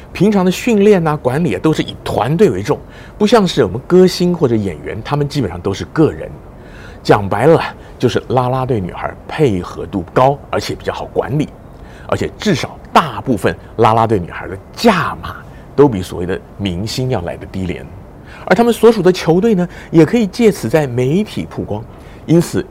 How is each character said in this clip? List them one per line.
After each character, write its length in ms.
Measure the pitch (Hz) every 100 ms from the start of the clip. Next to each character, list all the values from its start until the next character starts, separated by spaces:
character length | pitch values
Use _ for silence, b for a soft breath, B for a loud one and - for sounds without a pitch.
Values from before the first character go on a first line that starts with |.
| B
平 180 | - 196
常 140 | 202
的 80 | 185
训 320 | 180 - 214
练 240 | 202 196 160
啊、 80 | 151
管 260 | 123 135
理 140 | 170 90
啊 40 |
都 80 | 156
是 100 | 156
以 120 | - -
团 320 | - 104 113 165
队 140 | 202
为 120 | 95
重， 160 | 107 135 B B B -
不 80 | 214
像 220 | 233 180
是 160 | -
我 60 | 101
们 100 | 107 -
歌 180 | 180 185
星 300 | - 175 170
或 100 | 135
者 80 | 113
演 200 | 98 73
员， 180 | 73 87 -
他 100 | 147
们 100 | 143
基 140 | 147
本 100 | 101
上 100 | 87
都 120 | 98
是 120 | 98 87
个 260 | - 147
人。 180 | 80 - - - B B B B B
讲 260 | - 117 98
白 160 | 104 139
了， 160 | 160 - - B -
就 120 | 123
是 120 | - -
啦 200 | 123 123
啦 160 | 131 127
队 160 | 117
女 100 | 87
孩 240 | - 71 - -
配 360 | - 143 92
合 240 | 85 - 82
度 180 | 101 85
高， 240 | 127 131 139 -
而 100 | 92
且 160 | - -
比 80 |
较 100 | -
好 120 | - -
管 340 | - - 143
理， 80 | - - - B B B B
而 100 | -
且 120 | - -
至 160 | 214
少 240 | 156 - - -
大 300 | 233 160 104
部 160 | 113 107
分 180 | 110 - B -
啦 160 | 113
啦 120 | 113 113
队 140 | 107
女 100 | 82
孩 160 | - 78
的 80 | 95 -
价 420 | - 226 180 139 -
码 160 | - - B B B
都 140 | - 143
比 140 | 98
所 180 | 90 80
谓 60 | 90
的 120 | 95 - -
明 280 | 101 87 107
星 240 | - 127
要 120 | 120
来 160 | 85 69
得 80 | 82
低 200 | 95 90
廉。 200 | 69 65 - - - B B -
而 80 |
他 120 | 185 240
们 80 |
所 180 | 220 220
属 100 | 220
的 80 | 175
球 300 | 180 - 170
队 160 | 226 196
呢， 100 | 175 B B
也 160 | 165 151
可 120 | 240
以 100 | 202
借 240 | - 226
此 160 | - 113
在 180 | 156 143
媒 380 | 120 131 175
体 220 | 208 - -
曝 140 | -
光， 180 | 90 104 117 B B B -
因 160 | 165
此 240 | - 98 -